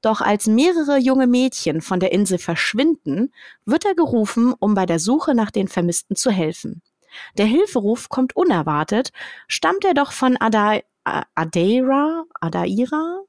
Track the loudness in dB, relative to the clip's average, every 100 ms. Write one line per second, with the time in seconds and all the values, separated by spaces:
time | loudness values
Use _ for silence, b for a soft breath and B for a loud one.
0 | 0 0 0 0 2 4 4 2 2 2
1 | 4 4 4 4 2 -2 -4 -4 -2 -2
2 | 0 2 0 -2 -2 -4 -2 0 0 0
3 | -2 -2 -4 B B B -2 0 0 0
4 | 2 2 0 2 0 2 0 2 2 0
5 | 0 0 2 0 0 -2 -2 -2 -2 -2
6 | -4 -4 0 0 -2 -4 -12 -14 _ _
7 | B B B 0 2 2 2 0 0 -2
8 | -4 -2 -2 0 2 2 0 -2 0 -2
9 | -2 B B B B -2 -2 0 0 2
10 | 0 0 0 2 2 2 2 0 -4 _
11 | -6 -6 -6 -6 -2 0 2 2 2 2
12 | 0 -2 -8 -8 -6 -4 -2 -2 -2 -2
13 | -4 -8